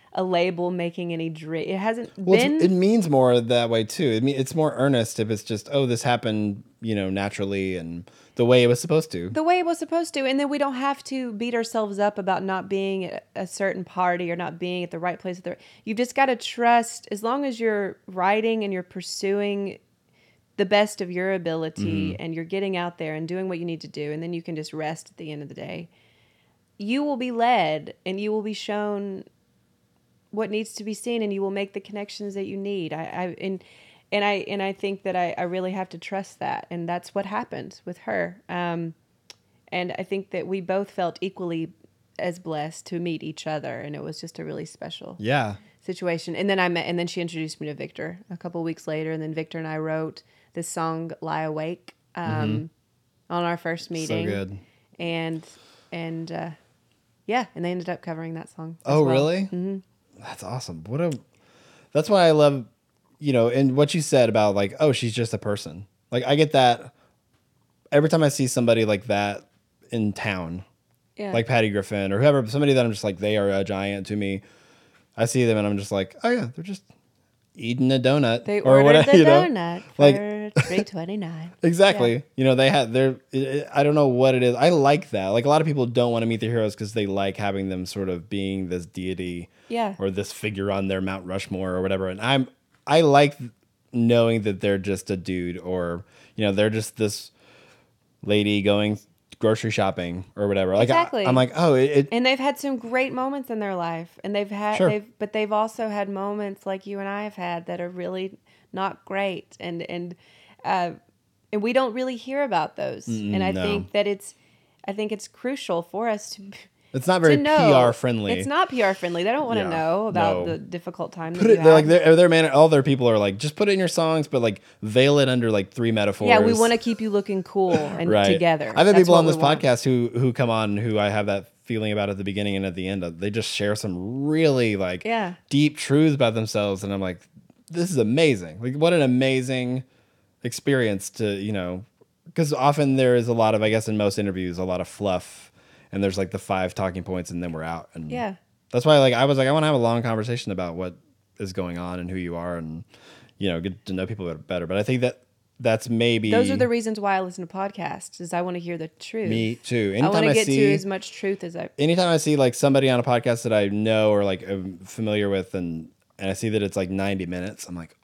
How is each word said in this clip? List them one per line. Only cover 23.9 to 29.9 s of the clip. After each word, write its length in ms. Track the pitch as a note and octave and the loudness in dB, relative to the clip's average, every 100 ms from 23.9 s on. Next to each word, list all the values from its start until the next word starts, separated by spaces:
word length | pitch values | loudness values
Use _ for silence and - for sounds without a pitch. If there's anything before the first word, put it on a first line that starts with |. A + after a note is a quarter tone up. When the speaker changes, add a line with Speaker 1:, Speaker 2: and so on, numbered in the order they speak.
| - D3 | -10 -8
Speaker 1:
and 100 | D3+ | -6
then 120 | E3+ | -8
you 80 | E3+ | -8
can 140 | E3+ D#3 | -8 -10
just 180 | D3+ | -8
rest 340 | D#3 D#3 D#3+ - | -8 -8 -8 -14
at 80 | - | -16
the 160 | D#3+ | -14
end 80 | D3+ | -12
of 80 | C#3+ | -14
the 60 | |
day. 340 | - - E3 E3 _ _ _ _ _ _ _ _ - | -14 -12 -12 -14 _ _ _ _ _ _ _ _ -12
You 260 | G3+ C4 | -4 -4
will 140 | D4 B3+ | -2 -4
be 140 | B3+ | -4
led 640 | A#3 A#3 A#3 D#3 D#3 - - | 0 2 2 0 -2 -8 -12
and 160 | F3+ F#3+ | -8 -6
you 100 | G#3 | -4
will 120 | G#3+ | -4
be 100 | G#3 | -4
shown 720 | G3+ - G#3 G#3 G3+ G3+ F#3+ - _ _ _ _ _ _ | -8 -6 -4 -4 -6 -6 -10 -16 _ _ _ _ _ _